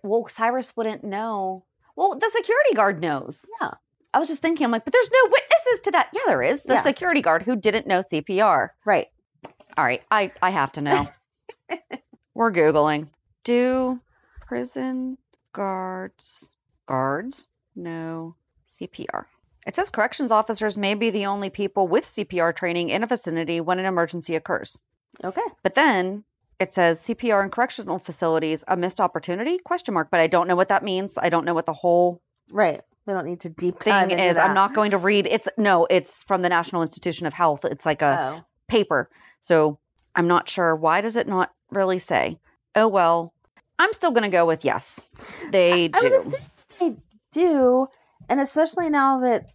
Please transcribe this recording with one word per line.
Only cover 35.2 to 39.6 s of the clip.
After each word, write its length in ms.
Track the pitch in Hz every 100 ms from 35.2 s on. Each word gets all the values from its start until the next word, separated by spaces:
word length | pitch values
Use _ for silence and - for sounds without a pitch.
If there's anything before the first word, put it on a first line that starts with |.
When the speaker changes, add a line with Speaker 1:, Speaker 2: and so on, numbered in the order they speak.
| 170
Speaker 1:
It's, 180 | 220 - -
no, 300 | 208 185 170
it's 360 | 185 - -
from 180 | - 190
the 60 | 180
National 340 | 175 170 180
Institution 440 | 160 - 180 156 165
of 60 |
Health. 300 | - 170 143
It's 220 | - 147 165
like 160 | 156
a 320 | 147 139 135 156
Speaker 2:
Oh. 40 | - _ -
Speaker 1:
paper. 420 | 240 202 160 - _ - _
So 380 | - 165